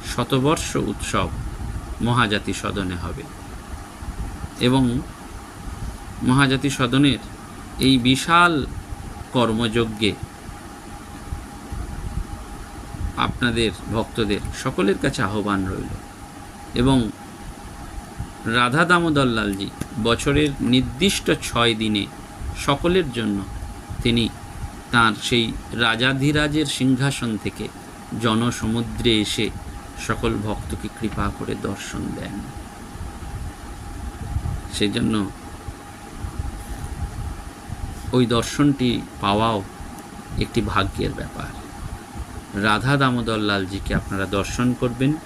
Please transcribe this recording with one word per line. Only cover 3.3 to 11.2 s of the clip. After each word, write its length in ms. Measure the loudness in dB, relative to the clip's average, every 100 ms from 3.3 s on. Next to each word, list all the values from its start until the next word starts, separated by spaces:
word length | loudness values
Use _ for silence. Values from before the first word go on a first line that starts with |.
| -12 -12 -12 -12 -12 -12 -12 -10 -6 -8 -8 -10 0
এবং 400 | 4 4 4 2 -4 -12 -14 -14 -14 -12 -10 -8 -8 -8 -12 -2
মহাজাতি 460 | 4 6 6 4 0
সদনের 480 | 2 2 6 6 4 -4 -14 -14 -14 -12 0
এই 180 | 4 6
বিশাল 680 | 6 4 6 6 8 6 0 -6 -10 -10 -10 -10 -2
কর্মযজ্ঞে 800 | 4 4 4 4 4 2 2 2 2 -6 -10 -14 -12 -14 -14 -14 -14 -12 -12